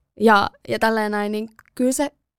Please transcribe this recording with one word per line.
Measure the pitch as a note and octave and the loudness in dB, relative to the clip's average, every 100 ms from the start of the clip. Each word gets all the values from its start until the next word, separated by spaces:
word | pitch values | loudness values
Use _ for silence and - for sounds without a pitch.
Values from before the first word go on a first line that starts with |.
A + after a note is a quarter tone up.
| _ - | _ 0
ja, | A3 G3+ - - - | 4 4 2 -6 -8
ja | A3 | -2
tälleen | A3+ A3 G#3+ | 0 0 -2
näin, | G#3 G#3 | -4 -4
niin | G#3+ A3 - _ - | -6 -8 -14 _ -2
kyllä | B3+ | -2
se | C4 C#4+ - _ | 0 -4 -6 _